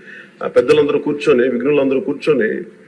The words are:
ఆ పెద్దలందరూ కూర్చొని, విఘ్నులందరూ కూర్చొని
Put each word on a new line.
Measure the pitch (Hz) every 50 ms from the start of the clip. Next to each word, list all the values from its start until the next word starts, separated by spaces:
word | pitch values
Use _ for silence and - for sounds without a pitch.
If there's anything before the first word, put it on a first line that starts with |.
| - - - - - - _ _ -
ఆ | -
పెద్దలందరూ | - 123 123 127 151 151 147 147 143 139
కూర్చొని, | - 143 147 - - 156 143 123 120 127
విఘ్నులందరూ | - 120 123 139 147 143 135 135 135 131
కూర్చొని | - - 143 - - 160 151 123 107 110 - - - - - - -